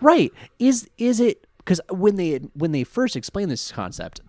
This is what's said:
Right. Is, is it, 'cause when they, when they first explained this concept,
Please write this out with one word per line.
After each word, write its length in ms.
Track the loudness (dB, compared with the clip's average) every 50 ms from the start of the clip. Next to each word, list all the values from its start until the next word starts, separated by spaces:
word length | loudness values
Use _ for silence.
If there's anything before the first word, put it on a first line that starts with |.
Right. 300 | 4 6 6 6 4 0 -2 -8 -20 -20 _ 0
Is, 280 | 2 2 2 2 -2 -8 _ -4
is 200 | -2 0 2 2
it, 280 | 2 0 0 -2 _ _ _ _ _
'cause 160 | -2 -2 -2 -2 -4
when 260 | -4 0 2 2 2 2
they, 180 | 0 -2 -2 -4 -6 -10 -8
when 200 | -6 -4 -2 -2
they 100 | -2 -4
first 320 | -4 -2 -2 -2 -2 -2
explained 340 | -6 -8 -8 -8 -6 -4 -4
this 220 | -4 -6 -8 -10
concept, 500 | -10 -10 -10 -10 -10 -12 -14 -14 -16 -18 -20